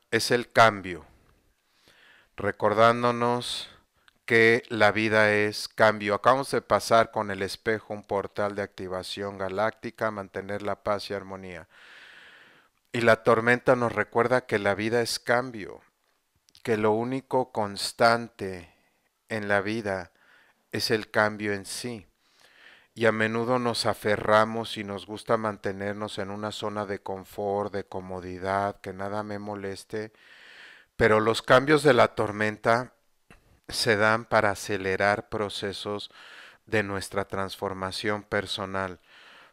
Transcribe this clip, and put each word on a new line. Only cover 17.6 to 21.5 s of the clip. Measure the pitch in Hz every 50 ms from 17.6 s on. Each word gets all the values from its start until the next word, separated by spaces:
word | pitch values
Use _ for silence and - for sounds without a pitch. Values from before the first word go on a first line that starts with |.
| 104 101 101 92 - - - - 120 117 117 117 117 110 _ - 101 95 92 87 82 - _ _ _ _ _ _ _ _ _ _ _ -
en | 113 107 104
la | 101 101 101
vida | 95 107 110 117 104 101 95 92 87 - _ _ _ _ _ _ _ _ _ _ _ _
es | - 113 - -
el | 117 110 101 -
cambio | - 110 107 107 107 104 107 104